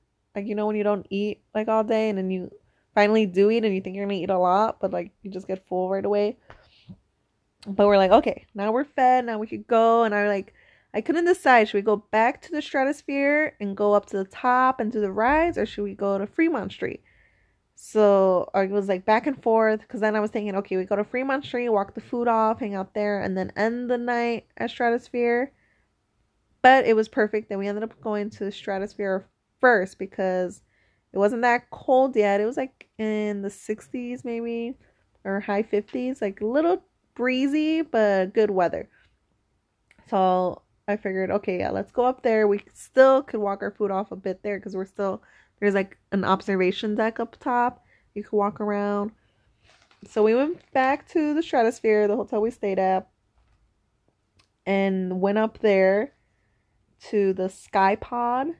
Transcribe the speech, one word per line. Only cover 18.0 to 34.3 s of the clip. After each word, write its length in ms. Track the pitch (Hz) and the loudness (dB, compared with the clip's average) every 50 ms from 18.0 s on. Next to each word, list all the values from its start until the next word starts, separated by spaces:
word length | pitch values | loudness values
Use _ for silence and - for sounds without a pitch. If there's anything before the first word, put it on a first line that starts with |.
| 214 202 202 196 190 190 185 180 - - - | 4 6 6 6 4 4 2 2 0 -2 -2
I 120 | 196 196 | -2 -2
was, 220 | 190 202 208 190 196 | 0 -2 -2 -2 -2
like, 160 | 190 185 - | -2 -2 0
back 200 | - 214 233 - | 0 0 2 0
and 160 | 302 269 - - | -2 -6 -2 0
forth, 440 | 233 220 226 220 220 214 220 - - | 2 2 4 4 2 0 -2 -4 -10
'cause 120 | - 208 | -6 -4
then 160 | 214 214 214 | -2 -2 0
I 40 | 214 | 0
was 100 | 208 214 - | -2 -2 -4
thinking, 240 | 220 208 208 190 | -6 -6 -4 -4
"Okay, 200 | 196 202 - 190 | -4 -4 -4 -4
we 80 | 185 180 | -4 -2
go 100 | - 202 | -2 -2
to 80 | 196 208 | -2 -2
Fremont 400 | - - 247 262 269 269 285 277 | -4 -6 -6 -4 -4 -4 -4 -4
Street, 240 | - - 240 240 240 | -6 -6 -4 -2 0
walk 240 | 220 196 202 196 - | 0 0 -2 -2 -8
the 60 | 220 | -14
food 280 | - - 254 240 240 240 | -12 -8 -6 -2 0 0
off, 320 | 226 220 220 220 226 226 | 2 2 2 0 0 -2
hang 140 | 254 202 202 | -4 -6 -6
out 200 | 190 190 - - | -6 -8 -6 -4
there, 260 | 214 208 208 202 196 - | -4 -2 -2 -2 -2 -2
and 140 | 190 185 185 | -4 -4 -4
then 140 | 190 - - | -4 -6 -4
end 340 | - 208 226 233 247 247 233 | -2 -2 -2 -2 -4 -4 -4
the 80 | 247 240 | -4 -4
night 480 | 240 247 240 240 233 233 233 214 - _ _ - | -2 -2 -2 -2 -2 -2 -4 -6 -8 _ _ -8
at 120 | 226 233 | -8 -8
Stratosphere." 840 | - - 247 233 233 240 - - - 240 240 233 240 240 269 277 _ _ _ _ _ _ _ _ _ _ _ _ _ _ _ _ _ _ _ _ _ _ - | -4 -2 0 0 0 -2 -4 -6 -4 -2 0 0 0 0 -2 -4 _ _ _ _ _ _ _ _ _ _ _ _ _ _ _ _ _ _ _ _ _ _ 6
But 240 | 254 262 262 - | 8 8 8 6
it 80 | - 226 | 4 4
was 140 | 214 220 - | 2 2 0
perfect 400 | - 269 214 208 - 214 220 - | 0 0 0 0 -2 -4 -6 -6
that 100 | 202 196 | -6 -6
we 80 | 196 | -4
ended 160 | 202 202 208 226 | -4 -4 -6 -8
up 180 | 220 - _ | -8 -10 _
going 300 | - 220 208 208 208 208 | -8 -6 -4 -4 -6 -8
to 140 | 208 - 202 | -8 -8 -10
the 80 | 196 202 | -10 -10
Stratosphere 760 | - - 214 196 190 196 208 - - 202 190 190 190 - _ _ _ _ _ _ _ | -10 -8 -6 -6 -6 -6 -8 -8 -6 -4 -4 -4 -4 -6 _ _ _ _ _ _ _
first 380 | - 247 240 196 185 190 - - | 4 4 4 4 2 -2 -6 -10
because 640 | 190 190 - - 190 185 185 185 180 180 196 - _ _ _ _ _ _ _ _ _ _ - | -12 -10 -6 -4 -2 -2 0 -2 -2 -4 -6 -12 _ _ _ _ _ _ _ _ _ _ -2
it 60 | 190 | 0
wasn't 240 | 202 208 254 233 247 | 2 2 2 2 2
that 280 | 240 240 247 - _ | 2 2 0 -2 _
cold 440 | - - - - 262 254 269 269 262 | -18 -8 0 2 4 4 4 4 2
yet. 240 | 311 208 202 202 202 | 2 2 2 2 2
It 60 | 214 | 0
was, 100 | 226 269 | -2 -2
like, 320 | 269 262 262 _ - - _ _ - | -4 -6 -8 _ -16 -20 _ _ -6
in 440 | 220 220 214 214 214 208 208 202 196 | -4 -4 -2 -2 -4 -4 -4 -6 -8
the 80 | 196 | -10
sixties 720 | 196 - - - 214 214 - - - 247 247 240 247 254 - | -10 -10 -10 -10 -10 -10 -10 -12 -10 -10 -8 -8 -10 -10 -8
maybe, 540 | 240 | -8